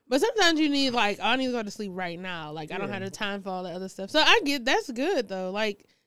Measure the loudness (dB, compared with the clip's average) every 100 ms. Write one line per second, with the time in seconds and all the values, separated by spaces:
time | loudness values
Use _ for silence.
0 | -2 2 2 4 4 4 2 2 2 2
1 | 0 0 0 0 0 -2 -4 -8 -8 -6
2 | -6 -6 -8 -8 -8 -10 -8 -6 -6 -6
3 | -8 -6 -6 -6 -6 -6 -6 -8 -8 -10
4 | 0 4 8 6 4 0 2 0 0 -2
5 | 0 0 -2 -4 -4 -2 -2 -4 _ _